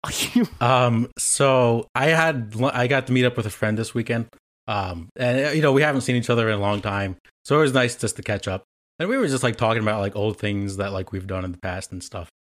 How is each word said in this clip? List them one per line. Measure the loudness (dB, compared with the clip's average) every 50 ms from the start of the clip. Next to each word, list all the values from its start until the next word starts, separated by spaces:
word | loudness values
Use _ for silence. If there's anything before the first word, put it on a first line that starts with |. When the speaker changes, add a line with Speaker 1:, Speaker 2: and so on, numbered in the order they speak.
| -8
Speaker 1:
Are | -8 -6 -6 -6 0 2
you | 0 0 0 -2 0
Speaker 2:
Um, | 2 4 4 4 4 4 2 2 0 -2 _ -6
so | -4 -4 0 2 2 4 4 4 4 4 2 0 -2 _ _
I | 0 0
had, | 2 2 4 2 2 0 -2 -6 -8 -4 -2
I | -2 0 0 0 0
got | 2 0 0 0 2
to |
meet | 2 4 4
up | 2 2
with | 0 -6
a | -6
friend | -4 -2 -2 0 0
this | -2 -4 -4
weekend. | -4 -4 -2 -2 -2 -4 -4 -6 -12 _ _ _ _ _ _ -4
Um, | -4 -4 -4 -4 -6 -10 -12 -14 _
and, | -2 -2 0 2 2 0
uh, | 0
you | 0 2
know, | 4 6
we | 6 6
haven't | 4 4 2 0
seen | 0 0 0
each | 0 2 2
other | 2 2 2 2
in | 0
a | 0
long | 0 0 0 0
time, | -2 -2 -2 -2 -2 -4 -6 _ _ _ _ _ _
so | 0 2 4
it |
was | 4 4 4
nice | 2 2 2 0
just | -4 -4 -4 -4
to | -6
catch | -4 -4 -4 -4 -2
up. | -4 -6 -6 -8 _ _ _ _ _ _ -6
And | -4 -2
we | 0 0
were | 0
just, | 0 0 0
like, | 0 0 0
talking | 2 0 2 2 2
about, | 0 0 0 0
like, | -2 -4 -2
old | -2 -2 -2 -2 -2
things | -4 -2 -2 -2 -4 -4 -4
that, | -6 -6 -4
like, | -4 -6 -6 -6
we've | -8 -8 -6
done | -6 -6 -6 -6
in | -6
the | -8 -8
past | -8 -8 -6 -8 -10 -12
and | -14 -14
stuff, | -14 -12 -12 -14 -14 -14 _ _ _ _ _